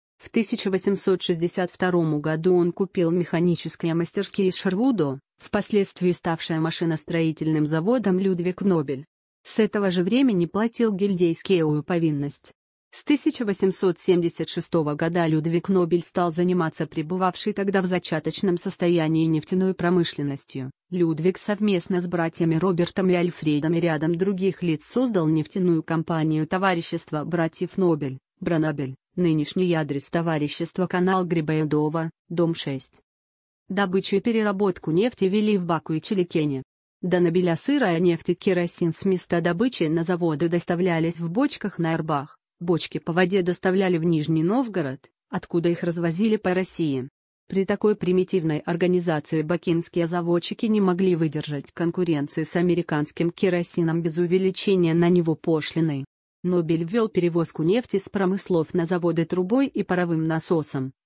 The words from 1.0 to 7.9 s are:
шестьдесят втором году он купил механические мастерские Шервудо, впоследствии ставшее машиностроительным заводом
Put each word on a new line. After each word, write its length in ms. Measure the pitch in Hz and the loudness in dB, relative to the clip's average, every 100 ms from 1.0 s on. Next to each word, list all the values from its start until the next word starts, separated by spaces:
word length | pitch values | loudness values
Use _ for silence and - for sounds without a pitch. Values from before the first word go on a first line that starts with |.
| - 185 | 0 0
шестьдесят 500 | - 170 175 - 180 | 0 -2 -2 -2 -4
втором 480 | - 185 180 160 151 | -2 0 2 2 0
году 360 | 156 160 170 180 | -2 0 2 4
он 180 | 175 | 2
купил 360 | 170 190 - 165 | 0 -4 0 0
механические 840 | 175 170 165 175 165 165 - 170 | 0 0 0 2 0 -4 -6 -2
мастерские 580 | 165 170 - 190 - 190 | -2 -2 -4 -4 -2 0
Шервудо, 720 | 180 196 185 254 226 147 135 - _ | 0 -2 0 0 2 -2 -4 -12 _
впоследствии 760 | - 208 196 208 196 - 180 | -6 -4 0 0 -2 0 -2
ставшее 480 | 175 180 165 - 160 | 0 -2 -4 -2 -2
машиностроительным 1040 | 160 165 170 160 - 165 160 156 156 156 151 | -2 -2 -2 -2 -2 0 0 0 0 0 0
заводом 540 | 160 175 | 0 0